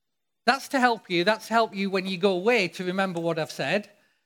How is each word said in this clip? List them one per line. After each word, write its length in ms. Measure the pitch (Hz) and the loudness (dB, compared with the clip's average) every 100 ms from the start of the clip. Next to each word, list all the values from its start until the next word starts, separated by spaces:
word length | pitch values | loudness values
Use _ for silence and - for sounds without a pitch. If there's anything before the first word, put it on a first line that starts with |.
| _ _ _ _ - | _ _ _ _ 0
That's 200 | 262 - | 0 0
to 100 | 269 | 2
help 280 | 247 226 - | 2 2 -2
you. 160 | 175 | 0
That's 240 | 175 214 - | 2 0 0
to 40 | |
help 220 | 226 226 196 | 2 2 0
you 160 | 196 | -2
when 160 | 190 190 | -2 -2
you 100 | 185 | 0
go 140 | 202 | 0
away 360 | 180 202 240 175 | 2 2 2 0
to 140 | - | -4
remember 360 | 180 190 190 170 | -6 -2 -2 -2
what 180 | 170 160 | -2 -2
I've 140 | 156 | -4
said. 360 | - 139 196 - _ _ _ | -6 -2 -2 -4 _ _ _